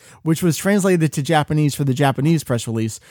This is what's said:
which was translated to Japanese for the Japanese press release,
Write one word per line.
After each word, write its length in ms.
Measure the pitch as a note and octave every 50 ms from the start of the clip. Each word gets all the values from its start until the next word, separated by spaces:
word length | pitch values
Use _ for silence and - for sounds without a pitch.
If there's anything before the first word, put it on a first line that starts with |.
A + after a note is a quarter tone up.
| _ - - - _
which 180 | D#3 E3 - -
was 140 | F3 D3
translated 560 | - - F#3 G3+ G#3 F3+ G3 F#3 F3 D#3+ D3 -
to 100 | - C#3
Japanese 500 | B2+ E3 D3+ D3 - D3+ D3+ D3+ D3 -
for 80 | - D3
the 100 | C3+ B2+
Japanese 480 | B2+ C#3+ C#3 B2+ - C#3+ D#3 E3+ D#3 -
press 240 | - B2+ A#2 -
release, 320 | - A2+ A2+ A2+ A2+ - - _ -